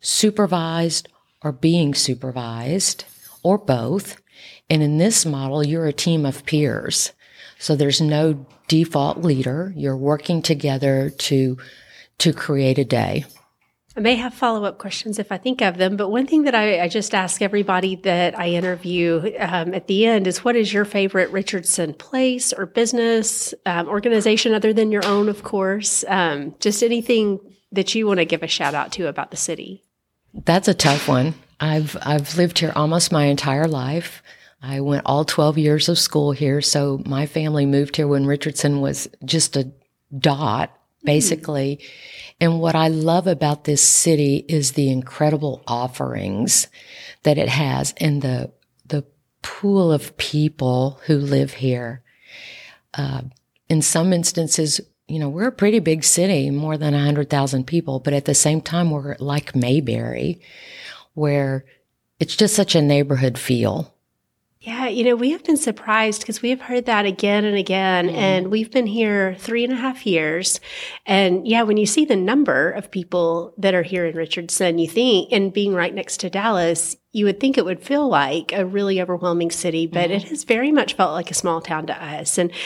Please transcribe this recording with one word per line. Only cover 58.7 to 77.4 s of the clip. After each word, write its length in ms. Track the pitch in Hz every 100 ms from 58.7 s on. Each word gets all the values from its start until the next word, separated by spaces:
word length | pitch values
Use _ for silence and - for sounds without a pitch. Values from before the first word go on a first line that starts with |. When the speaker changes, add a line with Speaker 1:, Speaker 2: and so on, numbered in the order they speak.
| 170 170
Speaker 1:
we're 260 | 147 143 -
like 360 | 139 143 - 131
Mayberry, 840 | 123 143 127 113 117 120 139 170 - - - - - - _
where 520 | - 151 143 135 135 - _ _ _ _ -
it's 160 | 165 -
just 200 | 208 208
such 180 | 196
a 80 | 170
neighborhood 560 | 143 143 139 135 127 123
feel. 540 | - 123 107 101 160 _ _ _ _ _ _ _
Speaker 2:
Yeah, 260 | 226 240 262
you 160 | 220
know, 120 | 240 240
we 140 | 254
have 140 | 349
been 140 | - 294
surprised 680 | - 208 - 220 220 214 -
'cause 160 | 214
we 80 | 240
have 120 | 254
heard 260 | - 247 247
that 180 | 214 202
again 400 | 185 202 208 208
and 100 | 202
again, 520 | 196 190 190 185 175
Speaker 1:
Mm-hmm. 80 | 170
Speaker 2:
and 300 | 196 190 185
we've 240 | 214 220
been 160 | 262 226
here 480 | 220 214 202 190 185
three 260 | - 233
and 80 | 247
a 40 | 254
half 320 | 262 254 214
years. 520 | 165 156 165 190 - - - - - -
And 420 | 196 190 185 226
yeah, 140 | 226
when 160 | 220 214
you 80 | 202
see 180 | 311
the 120 | 302 202
number 560 | 185 269 269 135 160
of 180 | 123 -
people 640 | 190 175 180 170 165 170 -
that 160 | 196 185
are 80 |
here 240 | 175 185 170
in 80 | 160
Richardson, 640 | 160 - 170 - 185 165
you 80 | 160
think, 420 | 226 254 196 -
and 220 | 220 196
being 220 | 196 202 185
right 180 | 175
next 240 | 202 - -
to 100 | 185
Dallas, 640 | 196 220 196 170 165 - - _
you 120 | 220
would 160 | 208
think 180 | 196